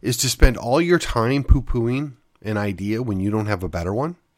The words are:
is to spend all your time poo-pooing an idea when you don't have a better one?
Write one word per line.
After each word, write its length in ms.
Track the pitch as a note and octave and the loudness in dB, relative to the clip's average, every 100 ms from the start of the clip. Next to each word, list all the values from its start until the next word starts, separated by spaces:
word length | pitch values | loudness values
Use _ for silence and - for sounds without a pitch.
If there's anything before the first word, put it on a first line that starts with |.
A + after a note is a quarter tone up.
is 160 | - A#2+ | -4 -2
to 120 | C3 | -2
spend 280 | - C#3+ A#2+ | 4 4 4
all 240 | A#2 C#3 | 0 2
your 180 | F3 E3+ | 4 2
time 440 | - A#2+ A2+ C#3 | 2 -2 0 2
poo-pooing 760 | C3 C#3 - A#2+ A#2 C3 D3 A#2+ _ _ | 4 4 2 -2 0 -2 -4 -10 _ _
an 160 | G#2 G#2+ | -6 -4
idea 440 | G#2 F2+ G2+ A2 | -2 -4 -4 -2
when 200 | B2+ F#2+ | -2 -2
you 100 | G2+ | 0
don't 140 | G#2+ G#2+ | 0 0
have 180 | G2 | -2
a 60 | F2+ | -4
better 240 | F2 F2 | -4 -4
one? 240 | G#2+ D#3 F3 _ | -2 -4 -6 _